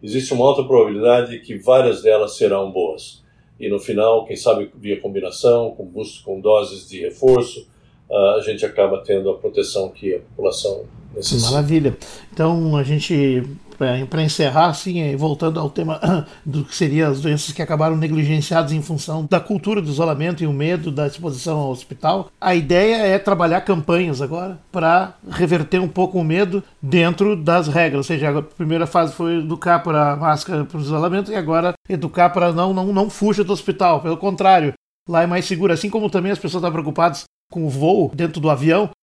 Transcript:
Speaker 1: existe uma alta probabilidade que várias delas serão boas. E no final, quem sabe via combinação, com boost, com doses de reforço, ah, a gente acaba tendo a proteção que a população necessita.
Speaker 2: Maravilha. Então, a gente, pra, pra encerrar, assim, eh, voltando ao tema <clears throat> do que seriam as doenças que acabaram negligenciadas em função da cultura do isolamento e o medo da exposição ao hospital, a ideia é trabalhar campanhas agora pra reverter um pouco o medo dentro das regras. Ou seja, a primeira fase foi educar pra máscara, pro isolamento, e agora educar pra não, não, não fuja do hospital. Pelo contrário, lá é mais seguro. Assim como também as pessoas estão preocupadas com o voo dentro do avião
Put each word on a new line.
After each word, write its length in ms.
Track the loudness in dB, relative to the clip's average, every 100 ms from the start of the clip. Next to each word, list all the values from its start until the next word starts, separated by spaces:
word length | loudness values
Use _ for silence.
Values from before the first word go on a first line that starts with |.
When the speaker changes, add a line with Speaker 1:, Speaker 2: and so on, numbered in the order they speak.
Speaker 1:
existe 320 | -4 -4 -2
uma 120 | 2 4
alta 180 | 4
probabilidade 760 | 4 4 4 2 4 4 2 -8
que 180 | -14 -8
várias 440 | 4 4 4 2
delas 360 | 4 4 2 0
serão 340 | 0 2 -2
boas. 500 | -2 -4 -4 -12 -20 _ _ _ _
E 80 | -6
no 120 | -6
final, 460 | -4 0 4 2 0
quem 120 | -4
sabe 340 | 0 0 0 -10
via 260 | -8 -6
combinação, 720 | -6 -6 -8 -2 2 4 2
com 140 | -8 -14
boost, 380 | -12 -12 -12
com 160 | -10 -4
doses 480 | 4 4 2 -8 -16
de 140 | -10
reforço, 680 | -10 0 4 4 2 -8 -20 _ _ _ _
ah, 260 | 2 4 2
a 40 |
gente 240 | -2 -4 -4
acaba 340 | 0 0 0
tendo 300 | -2 -2 0
a 80 | -4
proteção 520 | -4 -4 -2 -4 -6
que 260 | -6 -6 -6
a 40 |
população 680 | -8 -4 -4 -2 -6 -6 -12 -18 -16
necessita. 380 | -10 -4 -2 0
Speaker 2:
Maravilha. 460 | 0 2 2 2 -2 -12 -20 -20
Então, 440 | -2 0 2 0 0
a 80 |
gente, 600 | 0 -2 0 2 2 2 -2 -10 -18 -6
pra, 280 | -2 -2 -2
pra 160 | -2
encerrar, 460 | -2 0 0 4 2
assim, 320 | 2 -4 -4
eh, 140 | -2 -2
voltando 440 | -2 0 -2 -2
ao 100 | -4
tema 300 | -4 -4 -2
<clears throat> 440 | 0 0 -2 -12 -8
do 180 | -6
que 120 | -6 -2
seriam 340 | 0 2 0
as 120 | 0
doenças 320 | -2 -2 -4
que 80 | -8
acabaram 340 | -4 0 0 0
negligenciadas 760 | 0 0 2 0 0 0 0
em 100 | -2
função 460 | -4 -6 -6 -6 -2
da 100 | -2
cultura 420 | 0 -4 -2 -2
do 80 | -2
isolamento 540 | -2 -2 0 -2 -2
e 40 | -2
o 40 |
medo 400 | -2 -2 -2 -4
da 160 | -4 -4
exposição 520 | -4 -8 -8 -4 -4
ao 120 | -4
hospital, 580 | -6 -10 -6 -2 -2 -4 _
a 140 | 0 0
ideia 400 | 2 4 4 2
é 240 | 2 2
trabalhar 420 | 2 2 2 0
campanhas 600 | 0 -2 2 0 2 -2
agora 380 | -4 -6 -8 -12 _
pra 440 | -2 4 4 2 -10 -14
reverter 500 | -2 2 2 2 0
um 80 | -2
pouco 320 | 0 0 0
o 40 |
medo 400 | 0 0 0 -2 -6 _
dentro 540 | 0 2 2 2 0 0
das 320 | 2 2 2
regras. 300 | 2 2 0
Ou 60 |
seja, 340 | -2 -2 0 -2
a 40 |
primeira 460 | -4 -6 -2 0 0
fase 260 | 0 0
foi 240 | -2 -2 -2
educar 420 | -2 -4 0 0
pra 360 | 2 2 2 2
máscara, 500 | 0 0 -2 -4 -4
pro 140 | -6
isolamento, 520 | -4 -2 0 0 -2
e 40 | -4
agora 380 | -2 0 0 -4 _
educar 420 | -6 -4 2 2
pra 200 | 4 0
não, 220 | 2 0
não, 180 | 0 0
não 180 | 0 0
fuja 340 | 0 0 2
do 100 | 0
hospital. 480 | -2 -2 0 2 2
Pelo 160 | 0 -2
contrário, 560 | -4 0 4 6 4 -4 _ _ -2
lá 160 | 0
é 40 | 2
mais 180 | 0 -2
seguro. 280 | 0 0
Assim 160 | 0 -2
como 200 | -2 -2
também 220 | -2 -2
as 80 | -4
pessoas 220 | -4 -4
estão 100 | -4
preocupadas 520 | -4 -4 0 0 0 -14 _ _
com 160 | -6 -4
o 20 |
voo 420 | 0 2 2 0 0
dentro 260 | -4 0
do 80 | 0
avião 400 | 2 2 2 0 -6